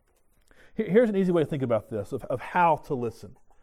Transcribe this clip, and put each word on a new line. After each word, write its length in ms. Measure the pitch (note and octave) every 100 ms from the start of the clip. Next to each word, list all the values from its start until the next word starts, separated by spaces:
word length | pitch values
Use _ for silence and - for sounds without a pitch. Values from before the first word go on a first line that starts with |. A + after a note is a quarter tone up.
| _ _ _ _ _ - -
Here, 160 | - G#3+
here's 180 | G#3 A3+
an 80 | G3
easy 160 | F#3
way 100 | E3+
to 60 | D3
think 140 | D3
about 280 | B2+ A2 -
this, 220 | A2 G2
of, 120 | C3
of 160 | - C3
how 360 | - F3+ E3+ D3+
to 180 | -
listen. 420 | C3 A#2 - F2+ - _ _